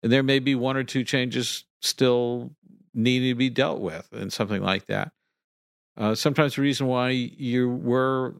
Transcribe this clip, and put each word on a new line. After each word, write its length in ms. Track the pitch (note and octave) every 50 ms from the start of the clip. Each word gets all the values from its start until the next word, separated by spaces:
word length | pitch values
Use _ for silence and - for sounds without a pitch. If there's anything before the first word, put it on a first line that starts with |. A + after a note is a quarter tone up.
And 100 | - A#2
there 120 | A#2+ C3+ C3+
may 160 | C3+ C3+ C3+
be 160 | B2+ C#3 C#3
one 220 | B2+ A#2+ C3 C3
or 60 | C3+ C3
two 200 | B2+ - C3+ A#2+
changes 600 | - - C3+ B2+ B2+ - A#2+ A#2+ A#2 - - - _ _ _
still 680 | - - - - C3+ B2+ B2 B2 B2 A#2+ A#2+ B2 A#2+ B2+ D3 _ _ - - - _ _ _
needing 380 | B2+ A2 B2 B2+ B2+ B2+ B2+
to 40 | B2+
be 140 | A#2 C3 C3
dealt 320 | A#2+ B2+ B2+ D#3+ D3+ -
with 280 | G2 F2+ D#2+ E2 - _
and 200 | - A2 G2+ -
something 300 | - - A2+ G2 G#2+ G2
like 240 | G2 F#2+ F#2+ G2 -
that. 240 | - G2+ G2+ G2 - _ _ _ _ _ _ _ _ _ _ _ _ _ _ _ _ _
Uh, 180 | - G#2+ G#2 A2
sometimes 400 | A2 - D3+ C#3 D#3 D#3 C#3 -
the 60 | -
reason 260 | C#3 C#3+ C3+ A#2+ C#3
why 220 | B2+ B2+ B2 B2 B2+
you 600 | B2+ B2+ B2 - - - C3+ B2 A#2+ B2+ B2 B2
were 640 | B2 B2+ - A#2+ A#2+ C3 C3 C3 C3 C3 C3 B2+ - -